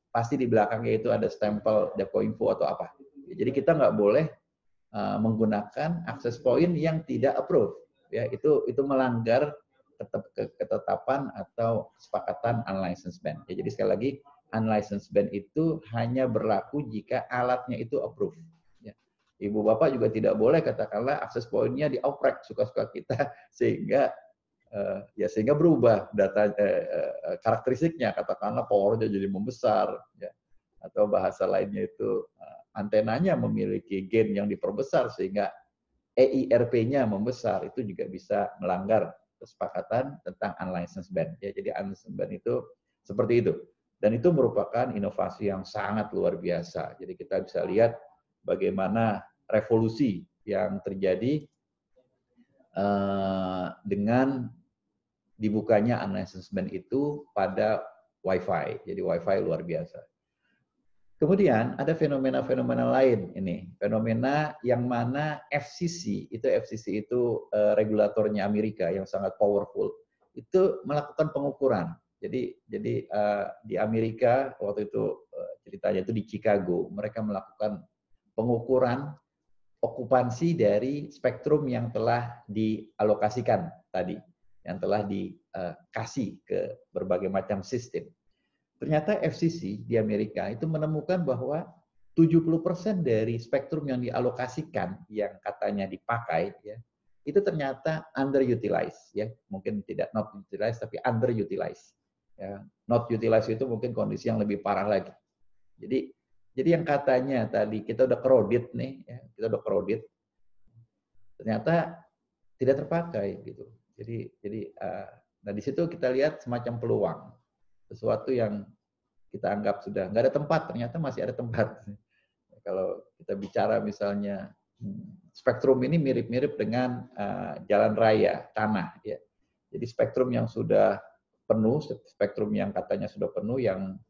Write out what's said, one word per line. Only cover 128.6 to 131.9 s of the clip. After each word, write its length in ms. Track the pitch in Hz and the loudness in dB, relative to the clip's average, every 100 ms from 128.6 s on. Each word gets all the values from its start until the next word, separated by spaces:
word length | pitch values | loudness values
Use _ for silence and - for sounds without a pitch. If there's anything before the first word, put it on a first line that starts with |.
| 107 107 85 - 107 | 0 0 -2 -8 -10
ya. 80 | 104 _ _ _ _ _ | -10 _ _ _ _ _
Jadi 140 | - 123 | -10 -6
spektrum 440 | - 117 131 127 120 | -2 0 2 0 0
yang 160 | 117 | -2
sudah 480 | 113 110 104 104 101 - _ _ _ - | -2 2 4 4 2 -8 _ _ _ 0
penuh, 320 | 110 110 143 - | 2 4 2 -2